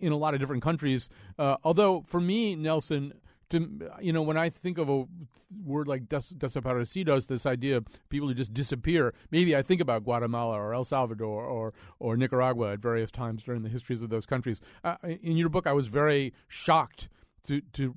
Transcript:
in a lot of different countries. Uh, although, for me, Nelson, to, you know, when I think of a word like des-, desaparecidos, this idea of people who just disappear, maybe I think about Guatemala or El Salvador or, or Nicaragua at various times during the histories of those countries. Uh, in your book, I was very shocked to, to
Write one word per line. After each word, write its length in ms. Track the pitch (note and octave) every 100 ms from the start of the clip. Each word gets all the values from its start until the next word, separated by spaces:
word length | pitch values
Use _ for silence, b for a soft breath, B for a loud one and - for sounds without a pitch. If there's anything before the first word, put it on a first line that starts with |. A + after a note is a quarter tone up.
in 120 | F3+
a 40 | D3+
lot 180 | D#3
of 60 | C#3+
different 220 | C3+ C3
countries. 460 | C#3+ E3 D3 C3 - B B -
Uh, 180 | C#3+ C3+
although, 380 | D#3+ E3+ G3+ F3+
for 180 | - F3
me, 340 | F3 G#3+ A3
Nelson, 600 | E3+ D#3 D#3 - D3 C#3 - _ b -
to, 420 | E3 E3 - E2 -
you 120 | F3+
know, 80 | D#3+
when 160 | D#3 D#3
I 140 | E3+
think 260 | - F3+ E3+
of 140 | D3
a 160 | C#3 C3 F3 C#3+ _ - G#3
word 240 | E3+ C#3+ C#3+
like 200 | C3+ A#2
des-, 260 | C#3+ - D#3+
desaparecidos, 920 | C3+ C3+ B2+ B2 A#2 F#3+ E3+ C#3 -
this 180 | B2+ C#3
idea 320 | B2 C#3 C3
of 80 | G#2+ B -
people 180 | C#3+ C#3+
who 60 |
just 180 | B2 A2+
disappear, 600 | A#2 C#3+ B2+ C#3+ E3+ B2 - B
maybe 260 | D#3+ F3+ C#3+
I 60 |
think 180 | C3 F#3
about 240 | D#3 A2+
Guatemala 540 | G#2+ A#2+ A#2 A#2+ A#2 G#2+
or 160 | G#2
El 100 | A#2+
Salvador 600 | B2+ C#3 B2 A2 A2 G#2
or, 280 | B2 B2 A2 - B B
or 200 | A#2+ A#2
Nicaragua 560 | B2+ B2+ B2+ B2 G#2+
at 40 | G#2
various 320 | A#2 A#2 A2
times 320 | - A#2+ A2+
during 200 | A#2 A#2+
the 80 | A2
histories 320 | B2 - A#2+
of 80 | A2+
those 160 | A2+ -
countries. 340 | C3 B2 G#2+ B B
Uh, 120 | E3+ E3+
in 360 | F3 E3 E3 E3
your 100 | E3
book, 180 | E3+ D#3
I 60 |
was 160 | C#3+ A#2+
very 460 | A#2+ D3+ C#3+ C3+ - b
shocked 600 | - - D#3+ C#3+ - - b b b
to, 180 | - D3 -
to 220 | - C3+